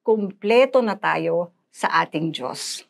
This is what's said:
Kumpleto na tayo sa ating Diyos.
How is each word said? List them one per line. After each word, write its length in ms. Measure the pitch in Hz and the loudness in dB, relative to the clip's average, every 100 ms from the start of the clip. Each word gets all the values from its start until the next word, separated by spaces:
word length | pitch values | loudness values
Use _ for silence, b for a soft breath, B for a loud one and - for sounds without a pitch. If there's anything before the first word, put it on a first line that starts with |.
Kumpleto 800 | - 220 202 - 208 233 262 254 | 2 0 0 -6 2 4 4 4
na 160 | 240 202 | 0 -2
tayo 560 | 160 160 165 170 175 _ _ | -2 -2 0 -2 -4 _ _
sa 240 | - - 165 | -6 -2 0
ating 300 | 165 160 165 | 0 -2 -4
Diyos. 560 | 151 123 - - - - | -6 -10 -10 -10 -12 -14